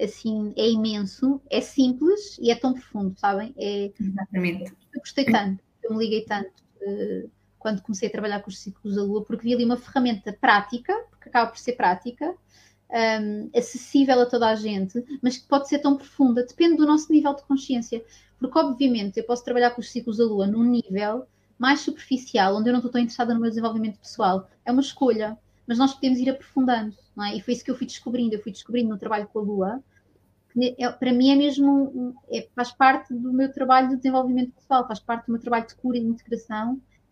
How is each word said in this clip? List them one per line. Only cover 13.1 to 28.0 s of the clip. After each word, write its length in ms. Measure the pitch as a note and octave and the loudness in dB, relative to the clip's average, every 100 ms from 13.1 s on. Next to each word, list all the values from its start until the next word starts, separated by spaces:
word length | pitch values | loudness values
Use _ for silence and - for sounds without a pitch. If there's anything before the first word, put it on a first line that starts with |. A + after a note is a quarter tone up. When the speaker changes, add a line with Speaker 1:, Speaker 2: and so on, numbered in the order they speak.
| A3 G#3 G#3 A3+ A#3+ | 0 -4 -6 -2 -2
Speaker 1:
acessível 640 | A#3+ A#3+ - C#4+ C4+ B3 | -2 -10 0 2 6 4
a 60 | B3 | 4
toda 200 | B3 A3+ | 2 0
a 60 | |
gente, 480 | A3 G#3+ G3+ F#3+ A#3+ A#3+ C#4 | 0 -4 -4 -4 -6 -8 -4
mas 160 | B3 B3 | -2 -4
que 80 | _ | _
pode 200 | C#4+ C#4 | 0 0
ser 100 | C#4+ | 0
tão 180 | C#4+ C#4 | 2 0
profunda, 480 | - - C4 A#3 | -2 2 2 4
depende 320 | B3 - E4+ D4+ | -2 2 4 4
do 100 | D4+ | 4
nosso 240 | D4+ - | 4 4
nível 240 | D#4 C#4+ | 4 4
de 80 | C#4+ | -2
consciência. 600 | - C4+ - B3 A3+ A#3 - _ _ _ | -2 -2 0 -4 -4 -8 -10 _ _ _
Porque, 200 | C4 D#4+ | 0 2
obviamente, 580 | C#4 B3 C4+ A#3 G3+ A3+ | 2 2 2 2 -2 -4
eu 60 | |
posso 180 | A3+ A#3+ | -4 -4
trabalhar 280 | - B3 A#3+ | 0 2 2
com 100 | A#3+ | 0
os 100 | - | -8
ciclos 280 | A#3+ A#3+ G#3+ | -8 -6 0
da 60 | |
lua 220 | A#3 G#3 G3 | 2 2 0
num 180 | A3 | 2
nível 600 | A#3 A#3+ - F#3+ G#3 A3+ - _ _ _ | 4 2 0 -4 -4 -4 -10 _ _ _
mais 220 | B3+ D4 | 2 2
superficial, 760 | - - - B3+ - A3+ F#3+ G#3 | 0 -8 -4 -4 0 2 2 2
onde 120 | A3+ | 2
eu 40 | |
não 60 | B3 | 0
estou 120 | A#3+ | 0
tão 80 | A#3+ | -2
interessada 320 | A#3+ - A#3+ | -2 -2 -2
no 80 | A#3 | 0
meu 80 | A3+ | 0
desenvolvimento 500 | A3+ A3+ A3 A3 G3+ | -2 -2 -2 -4 -8
pessoal. 480 | - - G3+ F#3+ F#3+ _ | -16 -2 0 0 -4 _
É 60 | - | 0
uma 120 | B3+ | 0
escolha, 560 | C4+ - C4 A3+ G#3+ A3 _ _ - | 0 0 0 0 -4 -10 _ _ -4
mas 120 | A#3 | 2
nós 160 | C4+ | 2
podemos 240 | - C4+ B3 | 2 0 2
ir 100 | B3+ | 0
aprofundando, 680 | C4 - - B3+ A#3 G#3+ - _ - | -2 -6 -2 0 0 -2 -10 _ -10
não 80 | |
é? 100 | G#3 | -6
E 60 | G#3 | -6
foi 140 | G#3+ | -4
isso 100 | A#3+ | -4
que 60 | - | -4
eu 60 | B3+ | -6
fui 100 | B3 | -8
descobrindo. 480 | - | -10